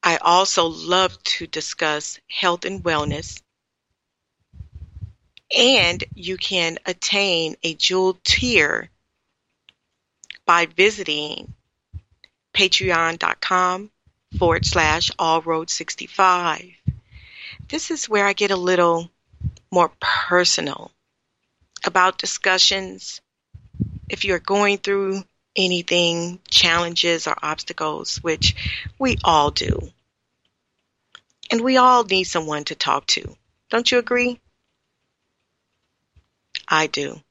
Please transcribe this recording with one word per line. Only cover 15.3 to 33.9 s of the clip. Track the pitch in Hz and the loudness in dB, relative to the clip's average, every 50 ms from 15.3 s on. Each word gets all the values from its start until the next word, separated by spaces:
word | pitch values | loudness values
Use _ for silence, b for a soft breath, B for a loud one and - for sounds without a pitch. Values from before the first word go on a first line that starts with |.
| 160 165 | 2 2
roads | 160 165 165 160 165 165 - | 2 0 -2 -2 -2 -4 -6
sixty-five. | - 165 - - - - - - - 196 185 180 180 175 170 156 - - 180 175 _ _ - - - B B B B B B B B B B B B B - | -8 -6 -8 -10 -12 -12 -16 0 2 4 4 4 4 2 -2 -4 -4 -8 -18 -20 _ _ -6 -6 -6 B B B B B B B B B B B B B -8
This | - 320 - - | -8 -8 -6 -6
is | 339 285 - - | -6 -6 -4 -2
where | 214 208 202 202 | 0 2 2 2
I | 196 | 0
get | - 208 202 | 0 0 0
a | 196 | 0
little | 185 180 180 185 175 175 170 170 170 170 170 _ _ _ _ _ - - - - - _ _ | 0 2 2 4 4 4 4 4 0 -2 -8 _ _ _ _ _ -8 -8 -8 -8 -8 _ _
more | - 180 170 160 - _ | 2 2 2 2 0 _
personal | - - - - - - 180 180 180 175 - - 165 143 - - - - _ _ _ _ _ _ _ _ _ _ _ _ _ _ _ _ _ - - | -2 -2 -2 -2 -2 2 2 2 4 2 0 0 -2 -6 -6 -10 -14 -20 _ _ _ _ _ _ _ _ _ _ _ _ _ _ _ _ _ -6 -6
about | 160 170 190 180 185 185 _ | 0 2 4 4 4 2 _
discussions. | - 190 - - - 196 185 185 - - 202 196 190 185 190 190 - - - - _ _ _ _ _ _ _ - - - _ - - - - - - - | -8 -8 -8 -2 0 0 2 4 2 2 2 0 -4 -8 -12 -14 -14 -14 -16 -16 _ _ _ _ _ _ _ -20 -20 -20 _ -6 -6 -6 -6 -14 -10 -10
If | - - - | -8 -6 -2
you're | 196 190 170 | -2 -2 -2
going | - - 196 202 208 202 202 196 | 0 0 2 2 4 2 2 0
through | _ 202 196 196 196 190 190 196 190 _ _ _ _ _ _ | _ -2 0 0 0 -2 -4 -6 -8 _ _ _ _ _ _
anything, | - 190 185 180 175 170 - 175 175 175 170 170 170 170 175 175 180 _ - | 0 0 0 0 -2 -2 0 2 2 2 2 2 0 -4 -6 -8 -12 _ -2
challenges | - - - 170 165 170 175 170 170 165 - 170 170 165 - - | 2 2 4 4 2 2 0 -2 -2 -2 0 0 0 0 0 -4
or | - - - | -6 -4 -4
obstacles, | 151 156 - - - 170 - 160 156 151 - - - - - | -6 -6 -6 -8 -12 -8 -6 -6 -4 -4 -6 -8 -8 -8 -6
which | - 170 156 - - - - B B B B B B B B _ | -4 -4 -2 2 2 0 0 B B B B B B B B _
we | 269 262 226 - - | 0 0 0 0 2
all | - 165 156 147 147 | 4 4 6 4 4
do. | 143 - - - - - - - _ _ _ _ _ _ _ _ _ _ _ _ _ _ _ _ _ _ _ _ _ _ _ _ _ - _ _ _ _ - - | 0 -2 -2 -2 -2 -4 -4 -10 _ _ _ _ _ _ _ _ _ _ _ _ _ _ _ _ _ _ _ _ _ _ _ _ _ -20 _ _ _ _ -6 -2
And | - 233 | -2 0
we | 226 254 262 254 | 2 4 4 6
all | 247 254 254 247 233 | 6 8 6 6 4
need | 196 185 190 185 | 2 0 -2 -2
someone | - - 175 160 156 151 151 147 | -2 -2 -4 -4 -2 -6 -6 -6
to | - 156 | -8 -6
talk | _ - 147 139 - - - | _ -2 -2 -2 -2 0 -2
to. | - - - - - _ _ _ _ _ _ _ | -2 -2 -2 -10 -16 _ _ _ _ _ _ _
Don't | - 226 240 - | -2 0 0 2